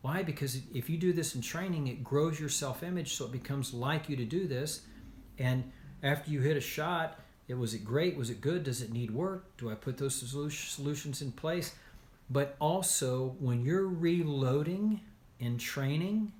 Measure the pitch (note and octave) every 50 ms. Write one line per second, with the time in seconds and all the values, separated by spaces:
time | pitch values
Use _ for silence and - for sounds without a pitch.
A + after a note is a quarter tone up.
0 | - C3 D#3 F#3 G3 D#3+ C#3 - C#3+ C3 B2 C3 - - - C3 A#2+ - D#3+ E3
1 | F3 F3+ E3+ E3+ D#3+ - - C3 A2+ - - E3 F#3 F#3+ F3 D#3 C#3+ C3 A#2 -
2 | B2 - C3+ C#3+ D3+ E3 D#3 D#3 D#3 C#3+ - - D3 C3 B2+ - E3+ F3 F3+ F3
3 | D3+ - - - C3 A2+ B2 B2+ - - C#3 C#3 B2+ - - A#2+ B2 C#3 D#3 D#3
4 | D#3 - D3 B2 B2 G#2+ - F3+ G3 E3 C3+ B2 C#3+ D#3 - - - - - -
5 | - - - - - - - - B2+ B2+ B2+ C3 B2+ - - - - - - -
6 | - C#3 C#3+ D3 - D#3 D3+ C#3 B2+ D3 D#3 C#3+ - - - - D#3 F3 F3+ E3
7 | D#3+ D#3+ - - - - - - - - B2 B2+ A#2+ A2 A2 A2 G#2 G#2+ A#2+ D3
8 | E3 F3+ - D3 B2 A2+ A#2 G#2 - C#3 F3 F3+ D3+ C3+ A#2+ A#2+ A#2+ A2 A2+ A#2+
9 | A#2+ G#2+ G#2+ C3 F3 F#3+ F#3+ F#3 F#3 - - - A#2+ A2+ G#2+ G#2+ - C#3 C3 -
10 | C#3 C3+ - - B2+ A#2+ C3 C#3+ D3 D3+ D3 - - - - - C#3 D3 D3 C#3+
11 | - D3 C3+ - C#3+ C3+ - - - D#3 E3+ F3+ - - - - - - - -
12 | - - - - - - B2+ C#3 C#3+ C#3 - - D3+ D3+ F3 F#3+ F3+ - - -
13 | D3 B2+ B2+ B2+ C3 C3 C3 - C#3 B2 A#2+ A#2+ A#2+ C#3+ E3 F#3+ G3 F#3+ F3+ E3
14 | E3+ E3+ F3 F3 E3 D3+ C#3+ C3+ C3+ B2+ C3+ D3 D3 E3 F3+ G3 G#3 G#3+ G#3+ -
15 | - - - - - - - - B2 A#2+ A#2+ A#2 - - - C#3 C3+ C3+ D3 D#3
16 | F3 F#3+ G#3 A3 G#3+ G#3 - -